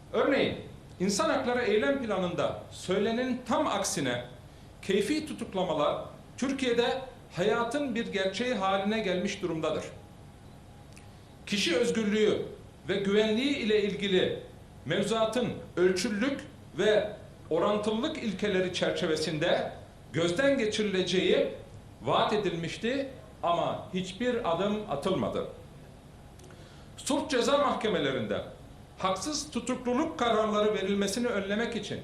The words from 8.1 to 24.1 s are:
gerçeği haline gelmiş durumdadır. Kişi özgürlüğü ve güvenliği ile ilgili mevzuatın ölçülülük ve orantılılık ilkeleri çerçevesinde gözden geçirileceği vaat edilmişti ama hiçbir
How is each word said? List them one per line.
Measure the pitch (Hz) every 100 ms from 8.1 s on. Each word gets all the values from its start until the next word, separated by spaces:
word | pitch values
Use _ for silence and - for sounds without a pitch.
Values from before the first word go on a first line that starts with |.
gerçeği | 190 190 190 247
haline | 220 190 196 202 220
gelmiş | 185 185 196 -
durumdadır. | 165 160 156 - - - - - - - - - - - - - - - - - -
Kişi | 202 339 -
özgürlüğü | - 220 208 214 208 - - - - - -
ve | 190
güvenliği | 175 208 220 214 285 277
ile | 214 214
ilgili | 202 170 202 185 - - - - - -
mevzuatın | - 185 202 220 220 247 208 - - -
ölçülülük | 180 185 240 202 269 269 - - - 139
ve | 214 208 - - - - -
orantılılık | 156 208 208 220 220 311 -
ilkeleri | 226 185 208 185 185
çerçevesinde | - 165 - 180 156 175 156 165 - - - - - -
gözden | 160 175 220 277 269
geçirileceği | 214 214 202 185 180 185 180 554 587 - - - - -
vaat | 117 165 -
edilmişti | 208 175 170 165 - 226 277 269 - - -
ama | 165 165 139 - -
hiçbir | 185 185